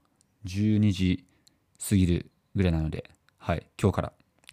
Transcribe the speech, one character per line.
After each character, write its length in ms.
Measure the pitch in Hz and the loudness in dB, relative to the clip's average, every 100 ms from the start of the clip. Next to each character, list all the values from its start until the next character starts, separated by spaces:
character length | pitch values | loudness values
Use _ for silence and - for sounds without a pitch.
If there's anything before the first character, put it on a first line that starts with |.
| _ _ _ _ | _ _ _ _
う 40 | 95 | -10
十 300 | 95 107 107 | -2 0 2
二 140 | 107 | 2
時 340 | 92 92 92 - _ _ _ _ - - | 2 0 0 -6 _ _ _ _ -16 0
過 80 | 101 | 2
ぎ 100 | 90 | 2
る 260 | 85 - _ _ 101 | 0 -4 _ _ -2
ぐ 80 | |
ら 60 | 92 | 0
い 20 | |
な 100 | 80 | 0
の 80 | 78 | -2
で、 200 | - - _ _ _ | -6 -12 _ _ _
は 180 | - 82 | -6 -6
い、 120 | - - | -8 -2
今 120 | 104 | -2
日 40 | - | 0
か 60 | |
ら 120 | - - _ _ - | -4 -10 _ _ -20